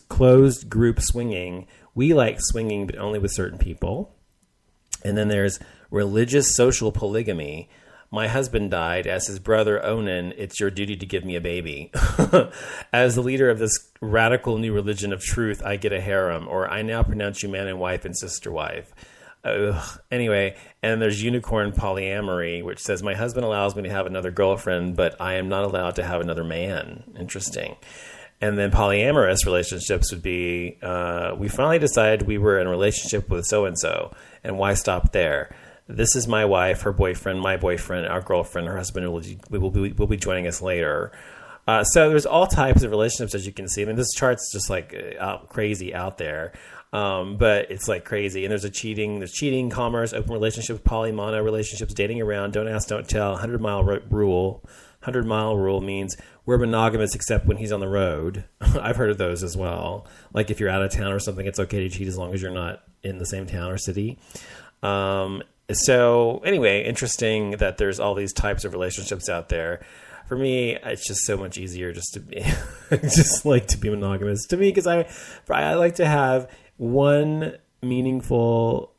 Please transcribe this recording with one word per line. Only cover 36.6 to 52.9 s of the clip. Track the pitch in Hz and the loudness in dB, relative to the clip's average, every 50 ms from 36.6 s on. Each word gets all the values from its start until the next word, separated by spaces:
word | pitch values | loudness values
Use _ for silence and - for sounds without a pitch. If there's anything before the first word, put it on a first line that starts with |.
| 90 92 90 - - | 4 4 2 0 0
her | 104 98 | 0 2
boyfriend, | - 98 92 90 - - 98 95 92 | 2 2 2 2 -2 -4 -4 -4 -2
my | 92 95 95 | 0 0 0
boyfriend, | 90 95 90 87 87 - - 92 90 85 - | 0 2 0 0 0 -2 -4 -4 -4 -4 -2
our | - 92 90 | -4 -4 -2
girlfriend, | - 95 87 85 - - 87 85 | 0 0 0 0 -2 -4 -6 -4
her | 82 95 | -4 -4
husband | 92 90 92 - 92 90 87 85 | -6 -6 -6 -6 -6 -4 -4 -4
will, | 85 82 95 98 95 - - | -6 -8 -10 -14 -16 -12 -6
we | 104 98 | -4 -2
will | 95 95 | 0 0
be, | 92 98 98 101 - | 0 0 0 0 0
will | - 104 101 | 0 0 0
be | 107 | 0
joining | 95 - 95 92 92 87 87 | 0 0 -2 -2 -2 -2 -4
us | 87 - | -4 -4
later." | 87 92 90 87 82 73 73 - - - - - - - - - - - - - - - | -2 -2 0 0 0 0 0 -2 -4 -6 -10 -16 -20 -20 -20 -20 -20 -20 -20 -8 0 2
Uh, | 113 110 104 | 2 4 4
so | - - 170 156 156 | 4 6 6 8 8
there's | 156 151 143 | 6 4 4
all | - 147 165 185 180 | 4 4 4 4 6
types | - - 139 131 127 - 135 | 4 4 6 6 8 6 6
of | 110 | 6
relationships, | 107 107 107 120 - - 120 101 - | 4 2 2 2 0 -2 -4 -4 -4
as | 101 92 | -6 -6
you | 101 98 | -8 -10
can | - 98 95 | -10 -8 -6
see. | - 104 101 | -4 -4 -2
I | |
mean, | 107 110 | -2 -2
this | 120 123 110 - | -2 -2 -2 -2
chart's | - 139 127 127 120 - - - | 0 2 2 2 0 -2 -8 -8
just, | 101 - - | -6 -4 -4
like, | 98 90 82 - - | -4 -4 -6 -8 -12
uh, | - - - - - | -12 -12 -12 -10 -8
out, | 95 98 95 - - - | -6 -6 -8 -8 -10 -10
crazy | - - 107 104 107 92 92 90 - | -6 -2 -2 -2 -2 -4 -6 -8 -6
out | 90 90 85 - | -6 -6 -6 -6
there. | - 85 76 76 78 80 - - - - - - - - _ - | -6 -6 -6 -6 -6 -8 -10 -12 -16 -20 -20 -20 -20 -14 _ -4
Um, | 104 104 98 95 92 90 98 101 104 | -2 -2 -2 -2 -2 -4 -4 0 2
but | 120 110 104 101 - - 92 | 4 4 4 4 2 -2 -6
it's, | 92 - - | -8 -4 -4
like, | 101 90 - | -4 -4 -4
crazy. | - 110 104 104 98 92 95 95 | -6 -4 -4 -2 -2 -4 -4 -4
And | 98 107 | -2 -4
there's | 101 98 | -4 -4
a | 101 | -6
cheating, | - - - 113 107 104 107 104 104 101 | -8 -8 -8 -6 -4 -4 -4 -4 -4 -6
there's | 95 87 - | -8 -10 -8
cheating, | - 151 143 131 131 127 120 | -4 -4 -2 0 0 -2 -2
commerce, | 107 127 120 117 117 117 117 113 113 | -2 -2 -2 -2 0 0 -2 -2 -2
open | 110 107 113 117 | -4 -4 -4 -2
relationships, | 107 107 110 110 113 110 - 113 107 - | 0 0 0 -2 -2 -6 -8 -6 -2 -2
poly, | - 117 113 113 113 | 0 0 0 -2 -2
mono | 110 107 104 107 110 107 107 | -2 -4 -4 -2 -2 0 0
relationships, | 110 107 110 107 - - 101 110 107 104 | 0 0 0 -2 -4 -6 -8 -8 -6 -2
dating | 101 101 107 117 117 113 | -2 -2 0 0 -2 -2
around, | 107 104 101 101 101 101 | -2 -2 -2 -2 -2 -2
don't | 107 107 110 | -2 -2 -2
ask, | 110 107 104 | -2 -4 -4
don't | - | -4